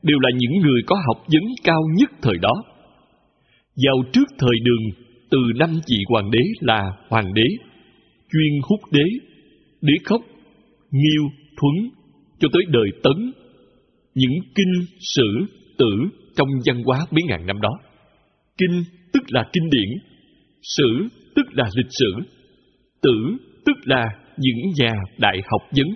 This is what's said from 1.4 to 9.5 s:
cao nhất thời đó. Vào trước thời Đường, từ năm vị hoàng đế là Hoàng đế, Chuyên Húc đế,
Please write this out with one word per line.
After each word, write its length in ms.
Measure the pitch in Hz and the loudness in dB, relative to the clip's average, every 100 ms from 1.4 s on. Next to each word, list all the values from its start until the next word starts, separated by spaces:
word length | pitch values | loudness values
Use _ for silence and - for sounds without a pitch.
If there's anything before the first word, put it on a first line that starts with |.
| 208 254 | 0 -4
cao 180 | - 160 160 165 | 0 0 0 0
nhất 120 | 285 - | 0 0
thời 160 | 127 90 | -2 0
đó. 120 | 95 135 233 - _ _ _ _ _ _ _ _ _ - | 0 -2 -6 -20 _ _ _ _ _ _ _ _ _ -2
Vào 280 | 131 135 127 | 0 0 0
trước 140 | 240 277 - | 0 0 0
thời 160 | 127 120 | 0 2
Đường, 420 | 120 117 110 95 - _ _ | 2 0 -2 -8 -18 _ _
từ 80 | 139 120 117 | 0 0 0
năm 140 | 160 160 156 | 0 0 -2
vị 80 | 113 98 | -4 0
hoàng 220 | 113 101 | 0 2
đế 80 | 113 160 226 | 0 0 -2
là 320 | 117 110 95 98 - | 0 0 -2 -8 -4
Hoàng 240 | 113 98 | -2 0
đế, 140 | 98 120 220 - _ _ _ _ _ _ | 0 0 -2 -12 _ _ _ _ _ _
Chuyên 300 | 156 156 147 | 0 0 -2
Húc 160 | 131 208 - | -2 -2 0
đế, 120 | 143 160 247 - _ _ | 0 2 -2 -12 _ _